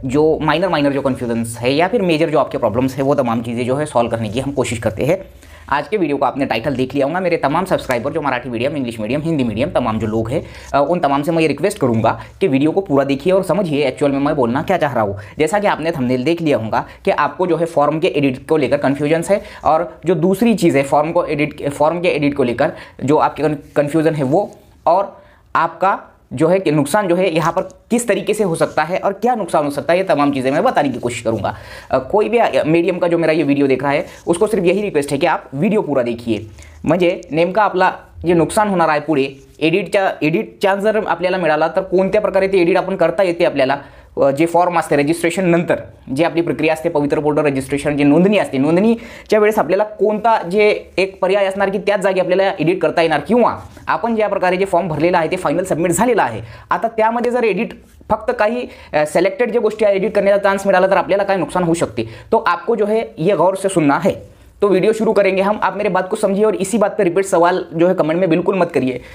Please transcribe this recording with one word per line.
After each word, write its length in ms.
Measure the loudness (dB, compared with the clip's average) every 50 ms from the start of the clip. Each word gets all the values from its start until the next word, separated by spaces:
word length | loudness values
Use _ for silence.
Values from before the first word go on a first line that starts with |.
| -6
जो 340 | -2 0 2 2 2 2 2
माइनर, 280 | 0 0 0 2 0 0
माइनर 240 | 0 2 2 0 0
जो 80 | 0
कन्फ्यूजन्स 560 | 0 -2 -2 -2 -4 -4 -2 -2 -4 -4 -6
है 160 | -4 -2 0 2
या 140 | 2 2
फिर 140 | 2 0 0
मेजर 280 | 0 0 0 0 0 2
जो 100 | 2 0
आपके 180 | 0 0 -2
प्रॉब्लम्स 380 | -2 0 0 0 0 0 -2 -2
है, 80 | 0 0
वो 120 | 2 2
तमाम 260 | 2 2 0 -2 -2
चीज़ें 240 | -4 -4 -4 -4 -2
जो 100 | -2 -2
है 100 | -2 -2
सॉल्व 240 | -2 0 0 0 0
करने 200 | -2 -4 -4 -4
की 100 | -4 -4
हम 120 | -4 -2
कोशिश 280 | -2 -2 -2 -2 -2 -4
करते 260 | -4 -4 -4 -2 -2
हैं। 200 | 0 -2 -2 -4 -10 -20 -20 -20 -20 -20 -14 -6 -4
आज 180 | -4 -2 -2
के 100 | -2 -2
वीडियो 200 | -2 0 0 0
को 80 | 0 0
आपने 200 | -2 -2 -2 -2
टाइटल 300 | -2 -2 -2 -2 -2 -2
देख 180 | -2 -2 -2 -2
लिया 120 | -2 0
होगा। 140 | 0 -2 -2
मेरे 180 | -2 -2 0
तमाम 280 | 0 0 0 0 0 0
सब्सक्राइबर 460 | 0 -2 -2 -2 -2 -4 -2 -2 -4
जो 100 | -4 -4
मराठी 280 | -2 -2 -2 -4 -4 -6
मीडियम, 280 | -4 -4 -4 -4 -4
इंग्लिश 220 | -4 -6 -6 -6 -6
मीडियम, 220 | -4 -4 -4 -2
हिंदी 220 | -2 -2 -2 0 -2
मीडियम, 260 | -2 -2 -2 -2 -2
तमाम 300 | 0 -2 0 -2 -2 -2
जो 80 | -2
लोग 220 | -2 -2 -2 -2 -2
हैं, 140 | -4 -6 -6 -8 -14 -18 -6 -2 0
अ, 140 | 2 2 2
उन 100 | 0 0
तमाम 240 | 0 0 0 0 0
से 80 | 0
मैं 100 | 0 2
ये 60 | 2
रिक्वेस्ट 320 | 0 0 0 -2 -2 -2 0
करूँगा 400 | 0 0 2 2 2 0 0 -2 -8 -16 -6 -2
कि 60 | 0
वीडियो 240 | 0 2 2 2 2
को 100 | 0 0
पूरा 220 | 0 0 2 2 2
देखिए 300 | 2 0 0 0 2 2
और 100 | 2 2
समझिए 420 | 0 0 0 0 0 0 0 0
एक्चुअल 240 | -2 0 0 0 0
में 80 | 0 0
मैं 160 | 0 0 0
बोलना 260 | 0 0 0 0 -2
क्या 160 | 0 0 0
चाह 160 | 0 0 0 0
रहा 100 | 0 0
हूँ। 140 | -2 -2 -6 -12 -8 -2 -2
जैसा 200 | 0 0 0 0
कि 80 | 0
आपने 240 | 0 0 0 -2 -4
थंबनेल 320 | -2 -2 0 0 0 0 0
देख 180 | 0 0 0
लिया 160 | 0 0 0
होगा 280 | 0 0 -2 -4 -4 -4 -6 -10 -6 -2
कि 60 | -2
आपको 360 | 0 0 0 -2 -2 -2 -2
जो 100 | 0 0
है 80 | 0 -2
फॉर्म 340 | 0 0 2 2 2 2 0
के 80 | 0
एडिट 420 | 0 0 0 0 0 0 -2 -2 0
को 80 | 0
लेकर 200 | 2 2 2 0
कन्फ्यूजन्स 540 | 0 0 0 0 0 0 0 0 0 0 0
है 120 | 0 -2 -2 -6 -10 -2 0
और 380 | 2 2 2 0 -4 -10 -6 -2
जो 100 | -2 0
दूसरी 400 | 2 2 2 2 2 2 2 2
चीज़ 220 | 4 2 2 4
है 60 | 2 2
फॉर्म 280 | 2 2 2 2 2
को 140 | 0 0 0
एडिट, 440 | 0 -2 -2 -2 -2 -4 -6 -6 -4
फॉर्म 320 | -2 0 0 0 0 0
के 60 | 0
एडिट 280 | 0 0 2 0 0 0
को 80 | 0 0
लेकर 280 | 0 0 0 -2 -2 -4 -8 -16 -20 -12 -4 0
जो 140 | 2 2
आपके 260 | 4 2 2 0 0 -2
कन-, 320 | -2 -2 -4 -10 -4 -2
कन्फ्यूजन 380 | -2 0 0 2 2 2 2 0
है 100 | 0 0
वो, 280 | 0 0 0 0 -2 -8 -18 -20 -20 -14 _ 0
और 360 | 2 2 2 0 -2 -8 -18 -20 -20 -20 _ _ _ -2
आपका 440 | 0 0 -2 -2 0 0 0 0 -2 -6 -14 _ _ _ -8 -2
जो 140 | 0 2
है 120 | 2 2 2
कि 120 | 2 0
नुकसान 360 | 0 0 0 0 0 0 2
जो 80 | 2 0
है 200 | 0 0 0 0
यहाँ 180 | 0 0 0 0
पर 80 | -2
किस 460 | -4 -6 -8 -16 _ -2 -2 0 0
तरीके 260 | 0 -2 0 0 -2 -2
से 100 | 0 0
हो 120 | -2 0
सकता 280 | 0 -2 -2 0 -2 -2
है 140 | -2 -2
और 160 | -2 -2 -2 -2
क्या 220 | -2 -2 -2 0
नुकसान 300 | -2 -2 0 0 0 0
हो 40 | 0
सकता 240 | -4 -4 -2 0 0
है, 60 | 0
ये 60 | 2
तमाम 280 | 2 2 2 2 2 0
चीज़ें 180 | 0 0 0
मैं 120 | 0 2 2
बताने 260 | 2 2 0 0 0
की 100 | -2 -4
कोशिश 220 | -4 -4 -4 -4
करूँगा। 360 | -4 -2 -2 -2 -2 -4 -6 -8 -12 -18 -18 -18 -8 -4
अ, 60 | -2
कोई 320 | -2 -2 0 0 0 0 2
भी, 80 | 2
अ, 260 | 2 2 2 2 0 2
मीडियम 340 | 2 2 2 2 0 -2
का 100 | 0 0
जो 100 | 0 0
मेरा 160 | 2 2 2 2
ये 100 | 2 2
वीडियो 240 | 0 2 2 2
देख 160 | 2 2 0 0
रहा 80 | 0
है, 140 | -2 -2 -4 -6 -12 -6 -2
उसको 200 | -2 0 0 0
सिर्फ 180 | 0 0 0 2
यही 160 | 2 0 0
रिक्वेस्ट 300 | -2 -2 -2 -2 -2 -2
है 60 | -2
कि 80 | 0 0
आप 240 | 0 0 -2 -4 -8 -4
वीडियो 260 | -2 0 0 0 0
पूरा 220 | 0 0 0 -2 -2
देखिए। 440 | -2 -4 -6 -4 -4 -4 -4 -6 -10 -18 -20 -20 -20 -18 -6 -2
म्हणजे 360 | 0 0 2 2 0 0 -2 -6 -4
नेमका 320 | -2 0 0 0 2 2 0
आपला 300 | 2 2 2 0 0 0 -4 -10 -20 -14 -4 0
जे 80 | 2 2
नुकसान 360 | 2 2 2 2 0 0 2
होणार 200 | 2 2 2 2
आहे 100 | 0 0
पुढे, 360 | 0 0 0 0 0 -2 -4 -12 -20 -20 -6 -2
एडिटच्या, 520 | 0 2 2 0 0 0 0 0 0 0 -2 -2 -2
एडिट 360 | 0 0 -2 -4 -6 -6 -2
चान्स 220 | 0 0 2 2 2
जर 220 | 0 0 0 0
आपल्याला 320 | -2 -2 -2 -2 -2 0
मिळाला, 300 | 0 0 0 2 2 0
तर 140 | 0 0 -2
कोणत्या 400 | -2 0 0 0 2 2 2 0
प्रकारे 260 | 2 2 2 2 2
ते 100 | 2 2
एडिट 200 | 2 2 4 2
आपण 180 | 2 0 -2 0
करता 280 | 0 0 0 2 0 0
येते 220 | 0 0 0 0
आपल्याला, 320 | 0 2 2 0 0 0 -4 -6 -12 -20 -20 -20 -8 -2
अ, 120 | 0 2 2
जे 140 | 2 2 0
फॉर्म 340 | 2 2 2 2 2 0 0
असते 160 | 0 0 0
रजिस्ट्रेशन 500 | 0 2 0 0 -2 -2 -2 -2 0 0
नंतर, 300 | 2 2 2 2 0 -2 -4 -4 -10 -18 -18 -12 -4 -2
जे 60 | 0 0
आपली 180 | 0 0 -2
प्रक्रिया 320 | -2 -2 -2 0 0 0 0
असते, 160 | 0 -2 -2
पवित्र 300 | 0 0 0 0 0 0
पोर्टल 220 | 0 0 0 2
रजिस्ट्रेशन, 560 | 2 0 0 -2 -4 -4 -4 -4 -2 -2 0
जे 60 | 2 4
नोंदणी 340 | 4 4 4 4 4 4
असते, 200 | 2 0 0 0
नोंदणीच्या 840 | 0 0 2 2 2 2 2 2 0 -4 -12 -18 -14 -4 0 2 2
वेळेस 200 | 4 2 2 0
आपल्याला 240 | 0 0 0 0 0
कोणता 680 | -2 -2 -2 0 0 0 2 2 2 2 0 0 0
जे 300 | 0 2 4 4 2 0 -4 -6 -4
एक 220 | -2 -2 -2 -2 -2
पर्याय 260 | 0 0 2 2 0
असणार 240 | 0 -2 -2 -2 -2
की 80 | -2
त्याच 220 | -2 -2 -2 0 0
जागी 200 | 0 0 0 0
आपल्याला 320 | 0 0 2 2 2 0 0 0
एडिट 220 | 0 0 0 2
करता 200 | 0 0 2 2
येणार, 180 | 2 2 0 0
किंवा 380 | 0 2 2 4 4 2 0 -2 -10 -16 -20 -10 -4
आपण 280 | -4 -4 -2 -2 -2 0
ज्या 120 | 0 0
प्रकारे 280 | 0 0 0 0 0 0
जे 100 | 0 0
फॉर्म 220 | 0 0 0 0
भरलेला 300 | -2 0 0 2 2 2
आहे 140 | 2 0 0
ते 40 | -2
फायनल 280 | -2 -2 0 0 0 -2
सबमिट 280 | -2 -2 0 0 0
झालेला 320 | 0 2 2 2 2 2 0
आहे, 180 | 0 -2 -6 -12 -14 -18 -10 -6 -4
आता 180 | -2 -2 -2
त्यामध्ये 440 | -2 0 0 0 0 0 0 -2 -2
जर 120 | 0 0 0
एडिट 300 | 0 0 0 -4 -6 -8 -14 -20 -20 -20 -12 -6 -4
फक्त 220 | -4 -2 -2 -2 -2 0
काही, 280 | 0 0 0 -4 -6 -10 -12 -18 -10 -4 -2
अ, 120 | 0 0
सिलेक्टेड 460 | 0 2 2 0 0 0 -2 -2 0
जे 80 | 0 0
गोष्टी 260 | 0 0 0 2 2
आहे 100 | 2 2
एडिट 200 | 2 0 0 0
करण्याचा 280 | 2 2 2 2 2 2
चान्स 220 | 2 0 0 2
मिळाला 220 | 2 2 4 4
तर 100 | 4 2
आपल्याला 260 | 2 2 2 0 0 0
काय 140 | 0 0
नुकसान 260 | 0 -2 -2 -2 0 0
होऊ 100 | 0 0
शकते, 300 | 0 -2 -2 -2 -4 -6
तो 400 | -6 -8 -18 -4 -2 0 0 2
आपको 280 | 0 -2 0 -2 -2 -2
जो 100 | 0 0
है 160 | 0 0 -2 -2 -4 -6
ये 180 | -2 0 0 2
गौर 180 | 2 2 2 2
से 140 | 0 -2 -2
सुनना 300 | 0 2 2 2 2 2 0
है. 80 | 0 -2 -4 -8 -20 -20 -20 -20 -20 -4 0
तो 60 | 0
वीडियो 260 | 2 2 2 2 2 2
शुरू 200 | 2 0 0 2
करेंगे 280 | 2 2 2 2 0
हम, 160 | 0 0 0 0
आप 160 | -2 -2 -2
मेरे 120 | -2 -2 0
बात 140 | 0 -2 -2 -2
को 60 | -4
समझिए 300 | -4 -2 -2 0 2 2
और 80 | 2 0
इसी 240 | 0 -2 -2 0
बात 120 | 0 0 0 0
पे 60 | 0 0
रिपीट 220 | 0 0 0 0
सवाल 380 | 2 2 2 4 2 2 0 -4 -4 -2 0
जो 80 | 2
है 60 | 2 2
कमेंट 260 | 2 0 0 0 0
में 100 | 0 2
बिल्कुल 260 | 0 0 0 0 0
मत 100 | 0 0 0 0
करिए, 220 | -2 -2 -2 -4 -6 -10 -16